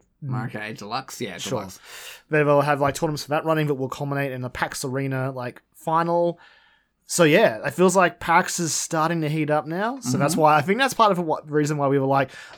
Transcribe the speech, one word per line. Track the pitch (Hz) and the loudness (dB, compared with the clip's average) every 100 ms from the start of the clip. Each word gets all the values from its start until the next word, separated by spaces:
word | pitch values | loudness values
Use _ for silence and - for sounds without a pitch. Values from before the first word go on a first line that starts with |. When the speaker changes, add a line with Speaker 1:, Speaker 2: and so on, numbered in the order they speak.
| _ _ | _ _
Speaker 1:
Mario | 143 131 117 | -8 -6 -6
Kart | 117 107 | -8 -10
eight | - | -10
Deluxe, | 101 120 135 - | -10 -10 -10 -10
yeah, | 107 87 | -10 -8
Speaker 2:
Sure. | - 120 | -6 -6
Speaker 1:
Deluxe. | 90 - - - - - - | -8 -14 -20 -20 -18 -20 -4
Speaker 2:
They | 156 | 0
will | 147 143 | 4 4
have, | 143 143 | 2 2
like, | 139 | 0
tournaments | 139 165 147 | -2 -4 -4
for | - | -4
that | 151 | -4
running | 156 156 151 | 0 0 0
that | |
will | 135 131 | -2 -6
culminate | - 143 139 143 | -6 -6 -4 -4
in | 127 | -6
the | 127 | -8
pax | - 156 - | -4 -4 -4
Arena, | 139 131 135 131 131 | -6 -4 -4 -4 -6
like, | 131 123 120 _ _ | -6 -10 -12 _ _
final. | - 160 170 170 170 170 - _ _ _ _ _ - | -2 0 2 2 0 -2 -12 _ _ _ _ _ -6
So, | - | 2
yeah, | 165 170 208 110 123 | 6 6 4 2 -4
it | |
feels | 139 185 185 | 2 4 6
like | 175 - | 4 2
pax | - 170 180 - | 2 2 2 -2
is | 165 | -4
starting | - - 165 160 170 | -4 -4 -2 0 0
to | 151 | -2
heat | 156 151 | -2 0
up | 151 147 | 0 -2
now. | 170 214 269 | -4 -4 -4
So | 240 247 | -4 0
that's | 143 | 0
Speaker 1:
Mm-hmm. | 175 | 4
Speaker 2:
why, | 151 151 | 4 4
I | |
think | 143 214 | 2 0
that's | 269 | 0
part | - 220 | 4 4
of | 180 | 4
what, | 170 151 151 | -2 -4 -2
reason | 147 147 151 | 0 0 0
why | 139 | 0
we | 139 | 2
were | 135 | 2
like, | 135 131 - - | 2 0 -6 -20